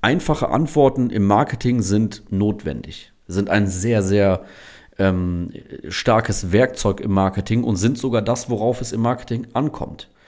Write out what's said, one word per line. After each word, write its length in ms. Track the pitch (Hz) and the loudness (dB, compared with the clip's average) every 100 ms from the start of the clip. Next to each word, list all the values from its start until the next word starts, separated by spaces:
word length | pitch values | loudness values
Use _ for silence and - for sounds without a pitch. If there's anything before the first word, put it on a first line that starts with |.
Einfache 480 | 214 185 - 151 - | 0 -2 0 -2 0
Antworten 600 | 113 156 151 139 127 123 | 0 0 4 4 4 -2
im 160 | - 98 | 2 2
Marketing 560 | 104 147 117 127 123 | 4 2 -2 0 0
sind 420 | 98 104 110 - - | 2 2 0 -4 -6
notwendig, 840 | 95 104 104 80 62 - - - _ _ | 0 0 0 -6 -8 -10 -16 -18 _ _
sind 240 | 90 98 | -2 2
ein 180 | 104 101 | 2 2
sehr, 360 | 92 104 110 | 0 0 2
sehr, 400 | 95 101 98 92 - - - - - _ | 2 4 4 2 -4 -20 -20 -20 -20 _
ähm, 520 | 95 185 90 87 87 - - - - | 2 2 0 -2 -6 -10 -16 -16 -10
starkes 640 | - - 113 113 101 92 | -4 2 2 2 -2 2
Werkzeug 480 | 98 127 - 107 98 | 2 2 2 -2 -2
im 120 | - | 0
Marketing 520 | 98 95 95 98 117 | 2 2 0 -2 -2
und 140 | 120 101 | 0 0
sind 200 | 110 131 | 0 0
sogar 240 | 135 117 | -2 -2
das, 280 | 104 123 - | 0 -2 -2
worauf 320 | 113 110 120 | -2 0 -2
es 100 | 123 | -4
im 100 | - | -2
Marketing 460 | 117 127 - 117 - | 0 -2 -4 -8 -4
ankommt. 560 | 123 147 - - - - _ | -2 -2 -4 -10 -12 -18 _